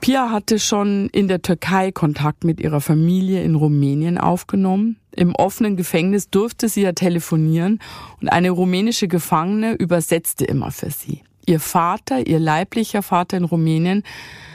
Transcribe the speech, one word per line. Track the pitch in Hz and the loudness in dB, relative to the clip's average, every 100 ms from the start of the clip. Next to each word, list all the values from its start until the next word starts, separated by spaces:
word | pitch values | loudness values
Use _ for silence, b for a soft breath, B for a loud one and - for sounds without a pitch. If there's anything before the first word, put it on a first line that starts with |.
Pia | - 262 240 | 0 2 0
hatte | 220 - 214 | -2 0 0
schon | - 208 202 202 196 | 0 0 0 0 0
in | - 196 | 0 0
der | 185 | 0
Türkei | - 170 156 190 190 | -2 -2 0 0 0
Kontakt | 190 151 147 147 - | 0 -2 0 -2 0
mit | 170 160 | -2 -2
ihrer | - 147 | -2 -2
Familie | - 156 165 185 185 190 | 2 2 4 2 0 0
in | 160 156 | 0 2
Rumänien | 151 147 139 143 165 175 | 2 2 2 0 0 0
aufgenommen. | - 180 - 196 190 190 220 220 _ | 0 0 0 0 2 2 0 -4 _
Im | - 175 | 0 2
offenen | - 185 - 208 190 | 4 2 2 -2 0
Gefängnis | 175 175 180 202 - | 0 0 2 0 2
durfte | 196 226 - 226 | 0 0 0 -2
sie | 208 | 2
ja | 196 | 0
telefonieren | 170 180 170 - 160 156 160 175 214 B B B B | 2 0 0 0 2 2 2 2 0 B B B B
und | 69 | 0
eine | - 180 | 2 2
rumänische | 175 185 185 214 233 196 | 2 0 0 0 -2 -2
Gefangene | 175 - 165 175 208 220 | -2 0 0 0 -2 -2
übersetzte | 226 165 175 160 170 - - - | -2 0 0 0 -2 -4 -6 -4
immer | 139 - | -2 -4
für | - - | -8 -10
sie. | 147 - - - _ - | -10 -10 -14 -14 _ 0
Ihr | 160 | 0
Vater, | - 180 170 202 - 262 - | 0 0 0 -2 -4 -4 0
ihr | 160 | 0
leiblicher | 160 156 190 - 220 208 | 2 0 -2 -4 -4 -4
Vater | 190 180 180 190 | 0 0 0 -2
in | 175 | -2
Rumänien, | 170 160 160 175 196 B B B B B | 0 2 2 2 0 B B B B B